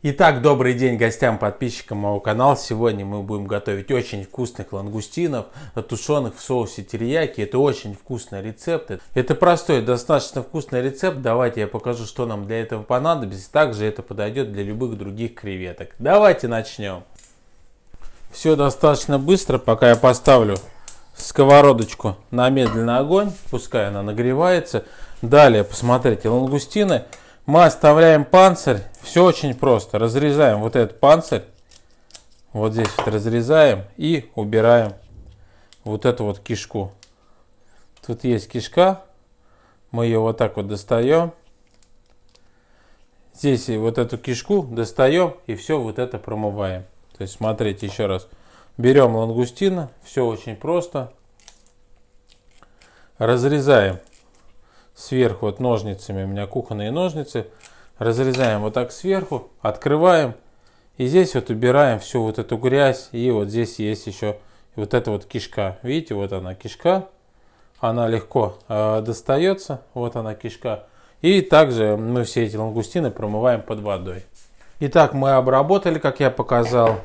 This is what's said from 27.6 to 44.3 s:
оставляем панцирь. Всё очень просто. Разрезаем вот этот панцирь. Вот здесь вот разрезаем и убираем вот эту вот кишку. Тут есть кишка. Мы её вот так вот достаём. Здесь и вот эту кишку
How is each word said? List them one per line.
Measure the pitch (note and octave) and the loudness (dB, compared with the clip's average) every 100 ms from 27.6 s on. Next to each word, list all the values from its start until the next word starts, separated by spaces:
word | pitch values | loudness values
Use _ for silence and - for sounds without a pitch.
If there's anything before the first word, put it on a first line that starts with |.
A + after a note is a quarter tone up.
| E3 | 6
оставляем | - D3+ D3+ E3 D#3 | 6 6 8 8 6
панцирь. | C#3+ F3+ F#3+ F3 - G#2+ - - | 6 6 6 6 -2 -2 -4 -18
Всё | - E3+ F3+ | -2 4 4
очень | - C#3+ | 4 -4
просто. | B2 C#3 A2+ - G#2+ | 0 2 2 0 -2
Разрезаем | A2+ B2 D3 C#3+ C#3+ G#2 | 0 0 0 4 4 4
вот | A2 B2+ | 0 0
этот | G#2+ - | -2 2
панцирь. | C#3 D#3+ - G#2+ - _ _ - _ _ _ - _ _ _ | 4 4 4 -6 -8 _ _ -20 _ _ _ -20 _ _ _
Вот | G#2+ A2 | -6 -4
здесь | A2+ G#2+ - | -2 -4 -4
вот | - | -4
разрезаем | G#2+ A2 A#2 A#2 D#3 D3+ G2 G2 - | -4 -2 -2 2 4 6 4 -6 -6
и | D3+ D#3+ - | -2 -2 -4
убираем | - G#2 A2 A2+ A#2+ G#2+ G2 - - - - - _ _ - | -8 -2 2 6 6 4 -8 -20 -20 -20 -20 -20 _ _ -16
вот | G#2 G#2+ B2+ | -10 -2 -2
эту | B2 | -2
вот | G#2 G2+ | -4 -8
кишку. | - A2+ - G#2+ G2 - - _ _ _ _ _ _ _ _ _ - | -8 -10 -8 -10 -10 -12 -20 _ _ _ _ _ _ _ _ _ -12
Тут | A2+ | -6
есть | B2+ A2+ - | -2 -2 -4
кишка. | B2 - - F#3 F#3+ - _ _ _ _ _ _ _ _ | -10 -4 2 2 2 -12 _ _ _ _ _ _ _ _
Мы | A#2 A#2 | -4 0
её | A2+ | 0
вот | A2 A2 | 0 -2
так | A2 - | -4 -4
вот | G2+ | -8
достаём. | G2+ - A#2 B2 D#3+ E3+ - _ _ _ _ _ _ _ _ _ _ _ _ _ _ _ _ _ _ _ | -10 -2 0 2 2 0 -8 _ _ _ _ _ _ _ _ _ _ _ _ _ _ _ _ _ _ _
Здесь | - C#3+ B2+ - | -4 -2 0 -2
и | A2 | -4
вот | A2+ A2+ | -2 -2
эту | A#2 A#2 | -4 -6
кишку | - | -8